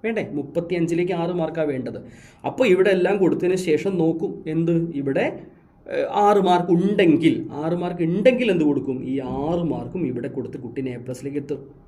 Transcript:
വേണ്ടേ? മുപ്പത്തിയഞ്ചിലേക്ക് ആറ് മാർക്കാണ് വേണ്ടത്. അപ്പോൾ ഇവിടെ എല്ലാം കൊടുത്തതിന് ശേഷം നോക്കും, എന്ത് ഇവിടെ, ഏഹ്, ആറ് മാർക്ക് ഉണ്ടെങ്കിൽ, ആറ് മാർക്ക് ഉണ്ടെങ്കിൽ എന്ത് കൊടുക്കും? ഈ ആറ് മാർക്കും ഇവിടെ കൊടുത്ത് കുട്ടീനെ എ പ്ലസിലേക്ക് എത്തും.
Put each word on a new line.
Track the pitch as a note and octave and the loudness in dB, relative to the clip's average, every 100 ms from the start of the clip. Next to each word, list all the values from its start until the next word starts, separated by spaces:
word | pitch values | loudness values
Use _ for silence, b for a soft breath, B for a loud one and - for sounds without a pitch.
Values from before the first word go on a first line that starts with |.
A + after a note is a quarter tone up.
വേണ്ടേ? | A3 A3 C#3 C#3+ | -2 -4 -4 -6
മുപ്പത്തിയഞ്ചിലേക്ക് | C#3 F3 E3+ F3 E3 E3+ F3+ F3 | -4 -6 -2 -2 0 0 0 -2
ആറ് | E3+ F3+ | -2 -2
മാർക്കാണ് | D#3+ E3 D3+ | -4 -2 -2
വേണ്ടത്. | C3 A#2+ A#2+ B B B B - | -2 -6 -10 B B B B -8
അപ്പോൾ | - B3+ | 2 4
ഇവിടെ | F#3 F#3+ F#3 | 6 6 4
എല്ലാം | F3+ G3+ | 4 4
കൊടുത്തതിന് | F3 - F3 F#3 F3+ | 2 2 0 0 2
ശേഷം | D3+ G3 F#3 | 2 2 0
നോക്കും, | D#3+ E3 G3+ - D#3 | 0 0 -4 -6 -4
എന്ത് | D#3+ E3 E3+ E3+ C#3+ | -2 2 2 0 -4
ഇവിടെ, | C3+ C#3+ B3+ - B B B _ - | -2 0 -2 -4 B B B _ -8
ഏഹ്, | C#3+ - G#3 | -4 -2 2
ആറ് | G3+ G3+ F#3 | 4 4 4
മാർക്ക് | F3+ F3 F3 | 2 4 2
ഉണ്ടെങ്കിൽ, | G3 - F3 D3+ D#3 B2 - C#3+ | 4 4 4 6 4 2 -6 -6
ആറ് | D#3 F3 | -4 -4
മാർക്ക് | F3+ F3 E3 | -4 -2 -2
ഉണ്ടെങ്കിൽ | F#3 B3+ B3+ A#3+ | 4 4 4 0
എന്ത് | F3 D3+ | 2 2
കൊടുക്കും? | C3+ C3+ B2+ B2+ | 0 -2 -6 -4
ഈ | C3+ B2+ C3 | -6 -4 -4
ആറ് | D3 F3 E3 | -2 -2 -2
മാർക്കും | B2 A#2+ F#3 B2+ | -4 -6 -4 -4
ഇവിടെ | B2 C3 C3 | -4 -6 -8
കൊടുത്ത് | B2+ C#3 | -10 -10
കുട്ടീനെ | B2 B2+ C3 A#2+ | -10 -8 -8 -8
എ | |
പ്ലസിലേക്ക് | A#2 B2+ C#3 C#3+ | -12 -10 -8 -8
എത്തും. | C#3 C3+ - - | -8 -10 -10 -20